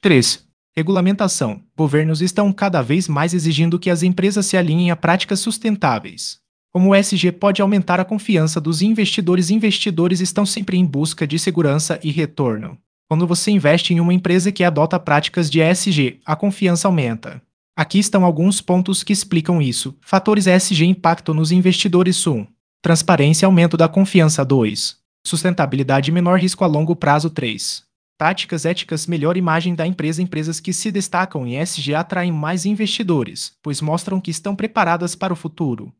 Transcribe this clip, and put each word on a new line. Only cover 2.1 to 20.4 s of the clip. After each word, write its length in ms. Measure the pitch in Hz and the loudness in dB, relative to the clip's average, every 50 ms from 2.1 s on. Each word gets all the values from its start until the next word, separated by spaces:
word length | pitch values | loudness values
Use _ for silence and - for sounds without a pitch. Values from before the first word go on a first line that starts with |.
| 160 151 | 0 0
estão 320 | 175 180 - - 208 202 196 | -2 -2 0 0 0 0 2
cada 300 | - 202 202 175 160 127 | 0 -2 0 0 0 0
vez 240 | 113 147 175 185 | 0 0 -2 0
mais 260 | - 151 143 151 170 170 | 0 -2 0 0 0 0
exigindo 460 | 180 151 165 160 139 165 170 165 180 | 0 0 0 2 2 2 2 0 0
que 120 | 175 185 | 0 0
as 120 | 175 160 170 | 0 2 2
empresas 440 | 180 180 180 185 196 202 202 196 | 0 0 2 0 0 0 0 -2
se 100 | - - | 0 0
alinhem 340 | 190 175 165 156 170 180 175 | 0 0 2 2 2 2 0
a 60 | 170 | 0
práticas 420 | 170 - 165 175 185 - - 202 190 | 0 0 0 0 0 0 -2 -4 -4
sustentáveis. 1000 | - 233 220 - - 226 214 196 - 143 123 107 95 95 90 113 - - - _ _ _ _ _ _ _ _ | -2 -4 -6 -4 -4 -4 -2 0 0 0 0 -2 -6 -10 -14 -12 -12 -14 -14 _ _ _ _ _ _ _ _
Como 180 | 180 180 196 | 2 4 4
o 40 | 196 | 4
E 20 | 196 | 4
S 180 | 196 196 202 | 2 2 -2
G 140 | 180 151 180 | 0 0 0
pode 320 | 175 180 - 202 196 196 202 | 0 0 0 0 0 2 0
aumentar 380 | 196 208 202 180 - 180 180 | 2 2 0 0 0 0 0
a 40 | 185 | 0
confiança 560 | 185 220 208 202 - 208 170 156 160 156 170 | -2 -4 -6 -2 0 0 2 2 0 -2 -2
dos 220 | 147 160 165 156 180 | -2 -2 -2 0 0
investidores? 680 | 214 226 214 214 185 - - 185 165 180 180 180 160 | 0 2 2 0 0 0 -2 0 2 2 2 2 2
Investidores 680 | 202 220 214 214 185 - - 214 175 160 170 180 185 170 | 0 2 2 0 0 0 -2 -4 -2 0 0 0 2 0
estão 260 | 185 180 - - 208 | -2 -2 0 0 -2
sempre 320 | 196 - 226 196 - 190 | 0 -2 -4 -6 -2 0
em 80 | 180 180 | 2 2
busca 440 | 170 135 139 151 156 - - - 147 | 2 2 -2 -2 -2 -4 -4 -4 -4
de 100 | 147 160 | -4 -2
segurança 600 | - 196 170 165 165 143 139 151 151 - 170 - - | -2 -2 0 0 0 2 2 0 -2 -2 -6 -6 -4
e 80 | 156 | -6
retorno. 680 | 139 165 160 147 - - 143 123 110 107 110 - - - _ _ _ _ _ _ | -2 -2 -4 -4 -2 -2 -2 -2 -2 -4 -8 -12 -16 -18 _ _ _ _ _ _
Quando 160 | 160 156 175 | -2 -2 0
você 240 | 165 175 175 - - | 0 0 -2 0 2
investe 420 | 208 196 147 147 156 170 - - 175 | 2 2 4 4 2 2 2 0 0
em 80 | 170 | 2
uma 140 | 170 175 180 | 2 2 2
empresa 360 | 180 180 185 175 185 175 202 | 2 2 2 0 2 2 0
que 140 | 190 - 180 | -2 0 0
adota 340 | 175 160 147 151 160 - 180 | 0 2 2 0 0 0 -4
práticas 520 | 175 - 151 147 151 - - - 170 151 | 0 2 2 2 2 0 -2 -2 -2 0
de 80 | 139 165 | 2 2
E 40 | 160 | 4
S 300 | 160 180 180 - 202 180 | 4 2 2 0 0 0
G, 260 | 147 139 127 120 - _ | 2 0 0 -2 -8 _
a 100 | - 156 | -6 -4
confiança 540 | 156 - 202 190 - 202 185 175 165 - 202 | -2 -2 -4 -2 0 0 0 0 2 2 0
aumenta. 540 | 180 165 135 120 113 110 - - - 127 _ _ _ _ _ _ _ | 2 2 0 -2 -4 -6 -10 -14 -16 -16 _ _ _ _ _ _ _
Aqui 220 | - 156 - - 196 | -4 -4 0 2 0
estão 260 | 208 202 - 202 185 | 0 2 2 2 2
alguns 380 | 175 165 151 170 196 196 - - | 2 2 2 0 0 0 -2 -2
pontos 400 | - 180 180 180 190 190 - - | 0 0 0 0 0 -2 -4 -2
que 100 | - 208 | -2 -2
explicam 480 | 190 - - - 165 156 - 180 170 | -2 -2 -2 -2 -2 0 0 0 0
isso. 340 | 147 127 117 - - 135 131 _ | 0 0 -2 -4 -6 -10 -12 _
Fatores 460 | _ - - 190 190 - 214 208 | _ -2 -2 0 2 2 2 2